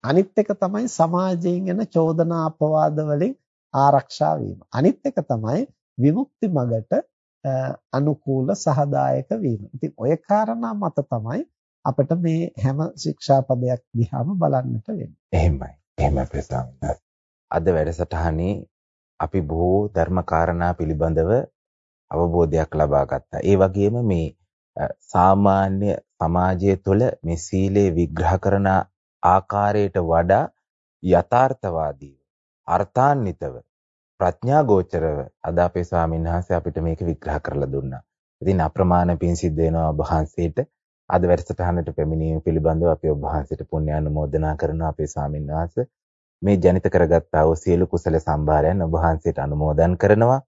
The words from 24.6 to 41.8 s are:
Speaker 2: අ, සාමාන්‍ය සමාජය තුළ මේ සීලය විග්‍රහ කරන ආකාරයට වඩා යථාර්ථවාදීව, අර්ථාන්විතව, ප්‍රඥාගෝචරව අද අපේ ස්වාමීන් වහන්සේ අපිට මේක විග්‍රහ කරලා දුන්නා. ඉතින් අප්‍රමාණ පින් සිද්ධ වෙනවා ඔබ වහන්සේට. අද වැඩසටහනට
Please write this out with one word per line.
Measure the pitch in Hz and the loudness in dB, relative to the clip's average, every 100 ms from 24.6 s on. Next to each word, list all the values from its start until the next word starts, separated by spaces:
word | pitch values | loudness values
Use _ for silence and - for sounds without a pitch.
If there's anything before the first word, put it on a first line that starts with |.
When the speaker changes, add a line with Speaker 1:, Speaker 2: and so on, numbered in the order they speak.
| _ - | _ -8
Speaker 2:
අ, | - - | -8 -8
සාමාන්‍ය | _ 92 92 98 101 98 95 98 101 - _ | _ 2 4 6 4 4 0 0 -2 -4 _
සමාජය | _ 82 87 92 90 98 95 | _ -2 0 0 2 0 0
තුළ | - 98 123 - | 2 2 2 -2
මේ | 82 85 | -6 -6
සීලය | - 95 95 101 98 | -2 -2 2 2 2
විග්‍රහ | 82 82 80 85 90 | 2 -2 0 0 0
කරන | 98 98 98 95 - _ _ _ | 2 2 2 0 -2 _ _ _
ආකාරයට | 85 95 - 101 104 104 101 92 | 2 2 2 0 0 2 0 0
වඩා | 82 82 85 101 156 _ _ _ _ _ | 2 2 4 2 2 _ _ _ _ _
යථාර්ථවාදීව, | 90 87 - 120 131 131 98 82 76 69 71 67 _ _ _ _ - | 2 2 4 2 2 0 -6 -4 -4 -8 -18 _ _ _ _ _ -2
අර්ථාන්විතව, | 87 101 - 135 143 101 80 69 64 _ _ _ _ _ _ | -2 0 2 2 2 -2 -6 -10 -12 _ _ _ _ _ _
ප්‍රඥාගෝචරව | 90 - 120 147 135 98 87 87 80 73 69 _ | -2 -2 2 2 4 2 2 -2 -2 -4 -8 _
අද | 82 87 | -4 0
අපේ | 87 90 | 0 -2
ස්වාමීන් | 87 87 82 82 | -2 -2 0 -2
වහන්සේ | 82 87 87 85 | -2 -4 -2 -2
අපිට | 82 78 | -2 -4
මේක | 82 80 | -4 -2
විග්‍රහ | 85 76 76 73 | -4 -4 -6 -6
කරලා | - 71 69 | -4 -4 -4
දුන්නා. | 69 67 64 _ _ _ _ | -4 -6 -12 _ _ _ _
ඉතින් | 85 92 | 0 0
අප්‍රමාණ | 78 - 90 87 87 85 | 0 0 2 4 2 0
පින් | 87 85 | 0 0
සිද්ධ | 87 78 | -2 0
වෙනවා | 82 82 80 | 0 2 0
ඔබ | 76 | -2
වහන්සේට. | 76 82 78 - 85 80 143 _ _ _ _ | -2 -2 -2 -4 -4 -2 -6 _ _ _ _
අද | 92 | 0
වැඩසටහනට | 87 87 - - 87 87 | 2 2 0 -4 -2 -2